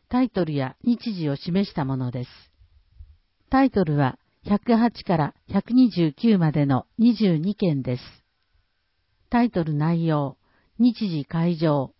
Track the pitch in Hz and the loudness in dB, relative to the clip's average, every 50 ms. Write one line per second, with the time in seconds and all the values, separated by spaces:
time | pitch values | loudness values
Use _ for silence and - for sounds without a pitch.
0 | _ - - 247 262 226 - 190 170 156 151 143 131 131 - _ - 240 240 220 | _ -4 -2 0 0 0 0 -2 -2 -2 -2 -4 -4 -4 -8 _ -2 -2 -2 -2
1 | - 240 208 180 160 143 139 139 - 180 170 196 202 - - 175 147 131 135 131 | -2 -6 -6 -4 -4 -4 -4 -4 -4 -4 -2 -2 -2 -2 -4 -6 -4 -4 -4 -4
2 | 131 123 120 127 123 - - - _ _ _ _ - _ _ _ _ _ _ - | -4 -6 -6 -8 -10 -12 -14 -20 _ _ _ _ -20 _ _ _ _ _ _ -20
3 | - - - _ _ _ _ _ _ _ - 262 269 262 - 208 185 156 147 143 | -20 -20 -20 _ _ _ _ _ _ _ 0 2 2 2 2 0 0 0 2 0
4 | 143 123 - - _ _ _ _ - - 202 208 - - 233 220 233 233 - - | 0 0 -2 -6 _ _ _ _ -6 -2 -2 -2 0 0 2 2 2 0 -2 -4
5 | - - 180 160 147 - - _ _ - 147 202 - - 233 254 254 226 170 175 | -4 -2 0 0 0 -2 -6 _ _ -6 -4 -4 -2 0 2 4 4 4 2 2
6 | 170 156 139 - - 233 214 185 165 156 139 160 143 139 135 123 - _ _ - | 0 0 -2 0 2 2 4 4 4 2 2 2 2 2 0 0 -2 _ _ 2
7 | 220 247 226 - 220 190 165 151 156 196 208 - 208 175 151 139 123 131 127 127 | 2 2 4 4 2 2 2 0 0 -2 -4 -2 -2 0 0 -2 -2 -4 -6 -8
8 | - - - _ _ _ _ _ _ _ _ _ _ _ _ _ _ _ _ _ | -8 -12 -20 _ _ _ _ _ _ _ _ _ _ _ _ _ _ _ _ _
9 | _ _ _ _ _ _ - 240 240 233 - 185 165 156 151 147 151 165 170 165 | _ _ _ _ _ _ 0 0 0 0 0 -2 -2 -2 -2 -2 0 0 0 0
10 | 165 160 156 147 143 131 131 _ _ _ _ _ _ _ _ - 233 247 220 - | 0 0 0 0 -2 -4 -6 _ _ _ _ _ _ _ _ 0 0 0 2 0
11 | 220 196 165 151 135 - - 165 165 175 175 151 165 156 147 143 131 - - _ | -4 -4 -4 -4 -6 -4 -4 -2 0 0 0 0 0 0 2 0 -2 -4 -8 _